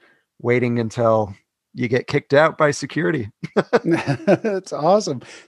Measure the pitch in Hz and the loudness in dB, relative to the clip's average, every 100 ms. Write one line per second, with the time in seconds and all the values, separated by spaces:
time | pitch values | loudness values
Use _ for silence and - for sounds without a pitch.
0 | _ _ _ _ 123 123 123 120 113 123 | _ _ _ _ 0 0 0 -2 -2 0
1 | 117 110 101 98 _ _ _ - 123 120 | 2 2 0 -8 _ _ _ -6 -2 -2
2 | - 143 - 143 156 - 151 139 135 151 | -2 -4 2 4 4 2 0 0 -6 -4
3 | 175 151 104 - - 214 - 240 - 170 | -2 -2 -6 -12 -6 -4 0 0 0 -2
4 | - - - 190 220 190 - 143 156 208 | -2 -2 2 2 0 -6 -6 -2 2 2
5 | 180 127 - - | 0 -8 -10 -20